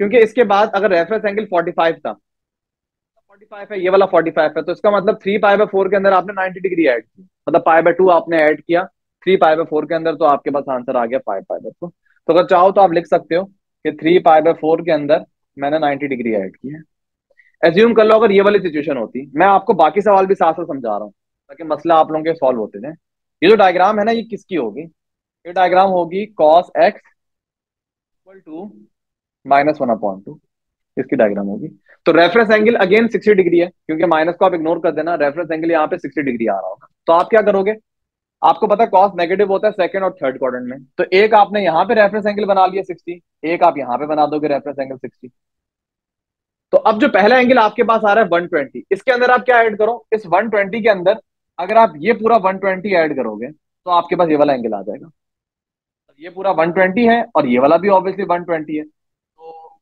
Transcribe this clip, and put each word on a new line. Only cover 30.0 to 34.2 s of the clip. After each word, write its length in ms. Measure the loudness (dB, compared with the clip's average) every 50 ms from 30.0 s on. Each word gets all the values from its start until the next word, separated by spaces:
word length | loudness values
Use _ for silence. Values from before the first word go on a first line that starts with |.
| -4 -8 -8 -8
two, 160 | -14 -20 -20 -20 _ _ _ _ _ _ _ _ _ _ -10
इसकी 200 | -8 -6 -4 0
diagram 300 | 0 0 0 0 -4 -6
होगी। 220 | -8 -8 -10 -12 -14 -16 _ _ _ _ _ -2
तो 60 | 2
reference 380 | 4 4 4 4 4 2 2 2
angle 280 | 2 2 2 2 2 2
again 320 | 2 2 2 2 2 0
sixty 220 | -2 -2 2 2 2
degree 240 | 2 2 2 2 0
है, 80 | 0
क्योंकि 400 | -2 _ _ _ -8 -4 -2 0
minus 300 | 0 0 0